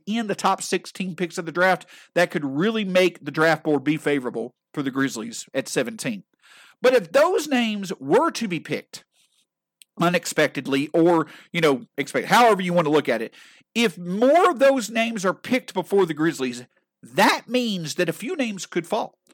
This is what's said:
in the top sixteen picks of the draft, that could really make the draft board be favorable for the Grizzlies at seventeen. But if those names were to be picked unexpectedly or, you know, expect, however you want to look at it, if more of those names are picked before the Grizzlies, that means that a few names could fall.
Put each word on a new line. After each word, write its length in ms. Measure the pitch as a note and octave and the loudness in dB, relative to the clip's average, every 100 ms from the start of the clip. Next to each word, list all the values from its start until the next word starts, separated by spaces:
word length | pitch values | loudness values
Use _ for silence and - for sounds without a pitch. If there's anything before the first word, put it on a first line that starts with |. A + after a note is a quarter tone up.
| - | -6
in 220 | A3+ A3 | -6 -4
the 80 | F#3 | -2
top 260 | F#3 - | -2 -2
sixteen 540 | - F#3 - - F#3 D#3+ | -2 -6 -6 -10 -10 -6
picks 240 | F3+ - | -8 -6
of 80 | D#3+ | -6
the 40 | |
draft, 360 | D#3+ F#3 F3 - - - | 0 2 2 -4 -20 -6
that 160 | E3+ F3 | 0 0
could 160 | F3 C#3+ | 0 -4
really 400 | C#3 G3+ A3 F#3+ | -2 0 0 0
make 400 | F#3 F#3 F3+ D3 | 2 2 0 -8
the 60 | |
draft 320 | D3 D#3+ D#3 | 2 2 2
board 200 | D#3+ D3 | 0 0
be 140 | C3+ D#3 | 0 -2
favorable 560 | D3 C#3+ B2 A#2 A#2 _ _ | 0 -2 -2 -8 -10 _ _
for 100 | - | -8
the 80 | C#3 | -4
Grizzlies 560 | C3 C3+ A2+ A2+ A2 - | -2 -4 -4 -10 -12 -10
at 140 | C3+ C3 | -8 -4
seventeen. 560 | D#3 A#2+ A2+ C#3 G2+ - _ _ - - _ | -4 -4 -6 -8 -8 -12 _ _ -20 -20 _
But 120 | B3+ | 2
if 200 | B3+ D#3+ | 2 2
those 340 | C4 E4 F#4+ D4+ | 2 2 0 0
names 460 | B3+ A3+ G#3 F#3 - | -2 -2 -4 -8 -8
were 300 | C3+ G#3 D#4+ | 0 2 2
to 160 | - A3+ | -2 -6
be 120 | D#3+ | -6
picked 460 | - B2 - - _ _ _ _ _ _ _ _ _ - | -6 -8 -8 -20 _ _ _ _ _ _ _ _ _ -4
unexpectedly 880 | E3+ F3 - - D3 - C3 C#3 D3 | -2 -2 -2 0 0 -2 -4 -2 0
or, 380 | E3+ E3+ E3 D#3 - - | 2 4 4 0 -10 -10
you 80 | E3+ | 0
know, 240 | D#3+ C3 A#2+ - | 2 2 -4 -10
expect, 300 | C3+ C3 - | -6 -4 2
however 340 | G3+ A#3+ F#3+ | 6 6 4
you 120 | F3+ | 2
want 120 | F3 D3+ | 0 2
to 60 | |
look 160 | D3+ C#3 | 2 2
at 140 | A2+ | -2
it, 120 | A2+ - - _ _ | -4 -12 -20 _ _
if 240 | A3+ A#3 E3+ | 0 0 -2
more 540 | F3 G3 B3+ E4 F#4 | -6 0 4 6 4
of 80 | B3+ | 4
those 300 | C4+ C4+ G#3 | 4 4 -2
names 340 | A3+ A3+ A3+ | -4 -4 -2
are 100 | F#3 | -2
picked 400 | - - B3+ - | -4 -2 -4 -2
before 320 | F#3+ E3 G3+ F3 | -6 0 2 2
the 80 | |
Grizzlies, 520 | D3+ D#3+ C#3+ C3 A#2+ B2 _ _ _ | 0 -2 -2 -6 -6 -14 _ _ _
that 420 | - C3 A#3 F4 - | -6 2 4 2 -2
means 480 | B3 A#3+ F#3 D3+ D3+ | -2 -2 -4 -6 -4
that 140 | E3+ | -2
a 40 | |
few 220 | D#3+ A#3+ F4+ | -4 -6 -6
names 300 | A#3+ F#3+ - | -6 -6 -8
could 200 | F3+ - | -6 -4
fall. 300 | A3 - _ _ | -4 -4 _ _